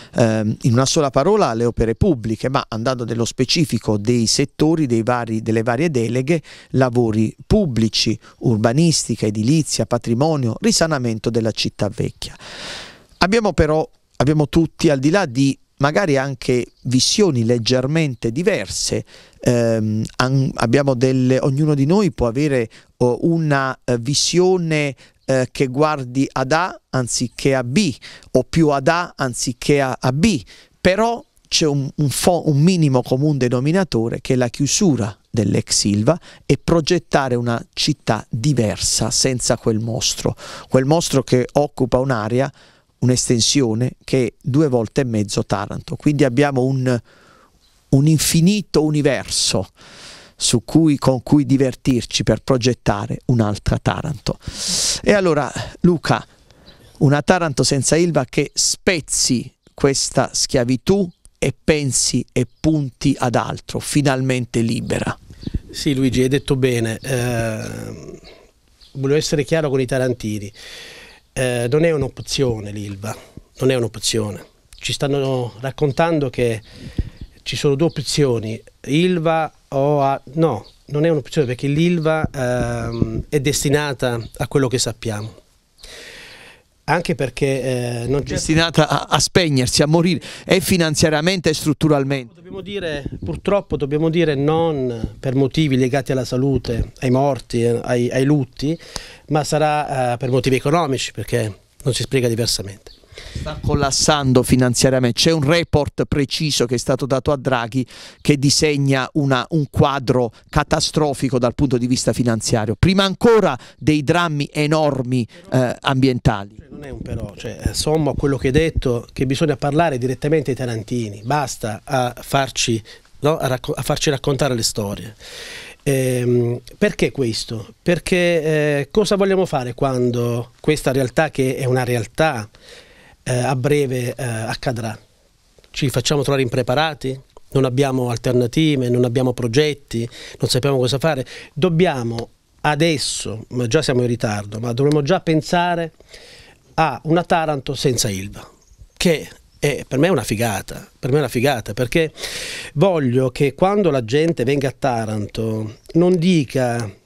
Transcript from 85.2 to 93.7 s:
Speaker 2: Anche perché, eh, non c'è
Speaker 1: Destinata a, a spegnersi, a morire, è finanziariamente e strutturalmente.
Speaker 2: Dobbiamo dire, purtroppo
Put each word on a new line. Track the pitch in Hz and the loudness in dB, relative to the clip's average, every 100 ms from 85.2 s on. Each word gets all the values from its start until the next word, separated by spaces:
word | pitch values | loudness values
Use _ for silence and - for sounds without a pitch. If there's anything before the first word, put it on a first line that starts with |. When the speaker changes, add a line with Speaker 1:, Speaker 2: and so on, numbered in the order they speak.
| 110 - _ _ _ _ - - - - - - - - _ _ | -10 -16 _ _ _ _ -20 -20 -20 -20 -20 -20 -20 -20 _ _
Speaker 2:
Anche | - 165 175 156 | -2 -2 0 -4
perché, | 131 - 139 135 131 127 120 120 | -4 -2 -2 0 -2 -4 -4 -6
eh, | 120 | -2
non | 139 | -2
c'è | 131 | -2
Speaker 1:
Destinata | 151 - 160 165 160 151 | -6 -2 0 2 2 2
a, | 143 - | 0 0
a | 151 | 0
spegnersi, | - 196 165 135 120 - | 2 2 2 2 2 2
a | 147 | 4
morire, | 170 175 165 - - | 4 4 0 -4 -12
è | - 185 | 0 2
finanziariamente | - 180 160 151 165 151 165 190 160 | 4 2 2 2 2 2 0 0 0
e | |
strutturalmente. | 151 151 139 156 143 135 139 117 - | 0 -2 0 2 2 2 -4 -6 -18
Speaker 2:
Dobbiamo | 180 190 | -16 -14
dire, | 180 202 170 147 127 - | -10 -8 -6 -6 -8 -10
purtroppo | 180 151 - 196 - | -8 -4 0 0 0